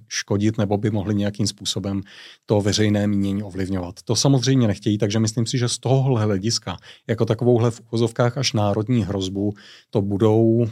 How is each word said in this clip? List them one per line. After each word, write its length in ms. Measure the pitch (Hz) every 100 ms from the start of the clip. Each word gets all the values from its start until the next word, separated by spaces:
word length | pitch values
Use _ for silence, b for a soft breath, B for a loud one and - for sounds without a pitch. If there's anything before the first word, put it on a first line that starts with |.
| -
škodit 500 | - - 104 107 110
nebo 200 | 101 101
by 120 | 107
mohly 240 | 107 95
nějakým 320 | 104 101 101 98
způsobem 560 | - - - 101 98 95 B B B -
to 140 | 107
veřejné 460 | 101 95 107 104 104
mínění 360 | 101 98 98
ovlivňovat. 520 | 104 92 95 95 87 -
To 120 | - 113
samozřejmě 520 | 143 135 117 135 113
nechtějí, 300 | 98 - 104
takže 200 | 107 110
myslím 280 | 110 117 113
si, 120 | 131
že 100 | 120
z 100 | -
tohohle 460 | 123 135 135 120
hlediska, 520 | 107 98 107 - - - B B B
jako 180 | 117
takovouhle 460 | 123 110 123 120 120
v 100 | 113
uvozovkách 580 | - 113 117 - 120 131
až 140 | 127
národní 520 | 110 104 101 107 123
hrozbu, 480 | 95 98 95 98 104 101 B B B
to 120 | 113
budou 640 | 98 101 110 110 113 113 117